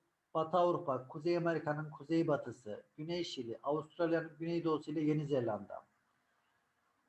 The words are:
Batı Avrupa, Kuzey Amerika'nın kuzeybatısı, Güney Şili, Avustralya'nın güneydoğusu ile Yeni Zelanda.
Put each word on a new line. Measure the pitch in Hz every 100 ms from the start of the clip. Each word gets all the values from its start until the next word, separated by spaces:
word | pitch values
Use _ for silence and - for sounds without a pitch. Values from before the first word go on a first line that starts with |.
| _ _ _
Batı | 160 156 180
Avrupa, | 175 160 - 127 -
Kuzey | 160 160 175
Amerika'nın | 165 160 151 147 156
kuzeybatısı, | - 139 165 156 139 123 113 107 101 - -
Güney | 156 175
Şili, | 170 - 113 110
Avustralya'nın | 139 151 147 - 170 165 160 -
güneydoğusu | 165 170 160 151 156
ile | 156
Yeni | 151 151 143
Zelanda. | 139 117 104 101 92 - _ _ _ _ _ _ _ _ _ _ _